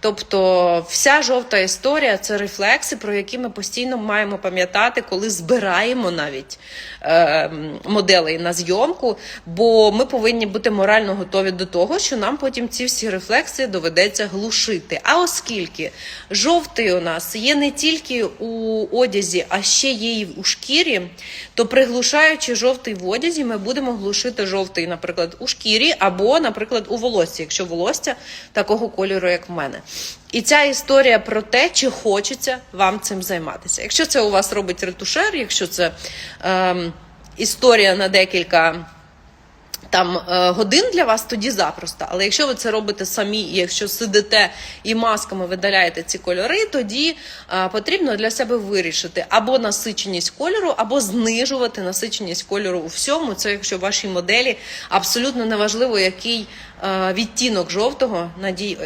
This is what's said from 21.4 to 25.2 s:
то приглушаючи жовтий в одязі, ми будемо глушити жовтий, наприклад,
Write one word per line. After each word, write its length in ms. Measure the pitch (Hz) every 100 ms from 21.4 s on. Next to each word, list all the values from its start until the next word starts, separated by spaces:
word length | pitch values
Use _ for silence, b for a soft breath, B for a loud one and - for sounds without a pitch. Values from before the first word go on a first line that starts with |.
| B
то 120 | - 233
приглушаючи 880 | 254 262 240 240 294 311 311 277
жовтий 400 | 240 240 254 247
в 140 | 202 180
одязі, 360 | 220 320 320
ми 140 | 262 220
будемо 340 | 196 254 262
глушити 540 | 233 196 202 196 214 196
жовтий, 400 | 190 190 190 170
наприклад, 500 | 170 175 175